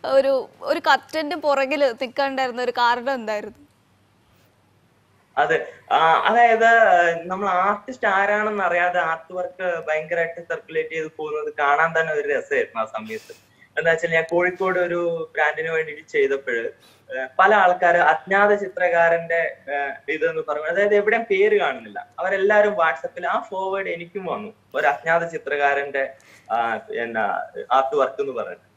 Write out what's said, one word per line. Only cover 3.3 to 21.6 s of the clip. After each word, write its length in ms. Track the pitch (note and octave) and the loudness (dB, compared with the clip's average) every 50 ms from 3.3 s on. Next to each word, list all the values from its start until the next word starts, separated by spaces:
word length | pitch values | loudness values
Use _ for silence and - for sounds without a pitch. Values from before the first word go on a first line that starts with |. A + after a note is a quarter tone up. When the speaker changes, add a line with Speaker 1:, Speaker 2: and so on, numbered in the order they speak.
| G#3+ G#3 G#3+ G#3+ - - C#4+ _ _ _ _ _ _ _ _ _ _ _ _ _ _ _ _ _ _ _ _ _ _ _ _ _ _ _ _ _ _ _ _ _ _ C3+ | -6 -6 -6 -10 -16 -18 -20 _ _ _ _ _ _ _ _ _ _ _ _ _ _ _ _ _ _ _ _ _ _ _ _ _ _ _ _ _ _ _ _ _ _ -2
Speaker 2:
അതെ. 340 | D3 - D#3+ - - - - - _ - | 0 2 0 -2 -2 -6 -14 -20 _ 0
ആ, 200 | - C#3+ D#3+ E3 | 2 4 4 4
അതായത് 560 | E3 - - - A3 A#3 A#3+ A#3 A3+ A3 A3+ A3+ A#3 A#3 A3 G3 F3+ F3 F3 E3+ E3 E3 E3 | 4 4 2 2 4 6 6 6 6 4 4 6 6 6 6 6 6 4 4 2 0 -2 -6
നമ്മൾ 220 | F3+ F#3 F#3+ G#3 G3 | -8 -6 -4 -2 -2
ആർട്ടിസ്റ്റ് 580 | F3+ F3+ F#3 G3+ G#3 G#3 - - B3+ - - | 0 0 0 0 -2 -2 -6 -14 -10 -4 -2
ആരാണെന്ന് 580 | G#3 F#3+ F#3+ G3+ G3+ G#3 G#3 G#3+ G#3+ G#3+ G3+ F#3+ | 0 2 2 2 2 0 0 0 -2 -2 -2 -2
അറിയാതെ 360 | F3 E3+ F3 F3 F3+ F3 F3+ | 0 0 2 0 2 0 0
art 340 | E3+ D#3+ E3 E3 - _ F3+ | -2 -2 -4 -6 -8 _ -8
work 480 | F#3 F3+ F3 - - F#3 F3+ E3+ D#3+ D#3+ D#3 | -8 -8 -8 -8 -6 -4 -4 -4 -4 -4 -4
ഭയങ്കരമായിട്ട് 520 | D#3 D#3 D#3+ E3 F3 E3+ E3 E3 - F3 | -4 -4 -4 -4 -2 -2 -2 -4 -6 -14
സർക്കുലേറ്റ് 500 | E3+ _ E3 D3+ - - D#3+ D#3+ D#3+ D#3 | -10 _ -10 -10 -10 -6 -6 -6 -6 -4
ചെയ്ത് 200 | D#3+ D#3+ D#3 D#3 _ | -6 -8 -8 -8 _
പോകുന്നത് 380 | - D3+ D3+ D3+ D3+ D3+ D3+ D3 - | -10 -8 -6 -6 -6 -6 -8 -4 -2
കാണാൻ 420 | D3 C#3+ C#3+ D3+ D#3+ E3 E3 D#3+ | 2 2 4 4 2 2 2 0
തന്നെ 120 | E3 D#3 D3+ | 0 0 -2
ഒരു 140 | D3 C#3+ C#3+ | -2 -2 -2
രസമായിരുന്നു 540 | C#3+ B2+ - - C#3+ B2+ A2 - - A2+ | -2 -2 -2 -2 -2 -2 -2 -2 -4 -6
ആ 20 | A2 | -6
സമയത്ത്. 480 | A2 - A2 A2 A2 A2 A2 - - - - _ _ _ _ - _ _ D#3 | -6 -6 -10 -10 -8 -12 -12 -12 -16 -20 -20 _ _ _ _ -20 _ _ 0
എന്താ 120 | D#3+ E3 | 2 2
വെച്ചാൽ 200 | E3 D#3+ - E3+ | 2 2 0 0
ഞാൻ 140 | E3 E3 D#3+ - | 0 0 0 2
കോഴിക്കോട് 480 | E3+ F3 F3 F3+ F3 - G3 F#3 F3+ F3+ | 0 2 2 2 0 0 -2 0 0 0
ഒരു 520 | F3 E3+ E3+ F3 F3 E3+ E3+ E3 D#3+ - _ | 0 0 0 -2 -2 -2 -2 -4 -8 -8 _
ബ്രാൻഡിന് 340 | D#3+ D3+ D3+ D#3 D#3+ D#3+ E3 | 0 0 0 0 -2 -6 -2
വേണ്ടിയിട്ട് 400 | E3 D#3+ D#3 D#3 D3 D3+ D#3+ - | -2 -2 -4 -4 -10 -16 -16 -4
ചെയ്തപ്പോഴ്, 640 | - D3 C3+ C3+ C3+ C3+ - C3 A#2+ A#2 A2+ A#2 - _ _ - _ _ _ - | 0 2 2 2 0 -2 -4 -4 -4 -4 -4 -6 -10 _ _ -20 _ _ _ -10
ഏ, 140 | C3 C3 C3 C3+ - - | -8 -8 -8 -6 2 4
പല 160 | F#3+ G3 G#3+ | 4 6 6
ആൾക്കാര് 420 | G#3 F#3+ F3+ F3+ F3+ F3+ E3+ E3+ | 6 6 4 4 4 2 2 4
അജ്ഞാത 580 | F3 D#3 D3+ D#3 - - F#3+ G3 G3 G#3 G#3 G#3 | 4 4 4 2 0 -2 -2 2 2 4 4 2
ചിത്രകാരന്റെ, 1000 | G3+ G3+ F#3+ - - F3+ F3 E3+ E3+ E3+ E3 E3+ E3+ E3 E3 E3+ E3+ D#3+ C#3+ - - _ C3+ | 0 -2 -8 -4 -2 0 2 4 4 4 4 2 0 -2 -2 -2 -2 -2 -4 -6 -10 _ -6
ഏ, 180 | C#3+ C#3+ C#3+ C#3 - - _ - | -6 -4 -4 -6 -8 -10 _ -8
ഇതെന്ന് 300 | D#3 D#3 D#3 E3 D#3+ D#3+ D#3 D3+ | -4 -2 -2 -2 -2 -4 -6 -6
പറഞ്ഞു, 160 | D3 D3+ D#3 | -6 -6 -4
അതായത് 300 | D#3+ E3+ F#3+ G3+ G#3 G#3 | -4 0 0 2 4 2
എവിടെയും 280 | G3+ G3+ G#3+ A3 A3+ A3+ A3+ | 2 4 2 0 0 0 -2
പേര് 300 | G3+ F#3+ G3+ G#3+ G#3 G3+ | 2 2 4 4 4 2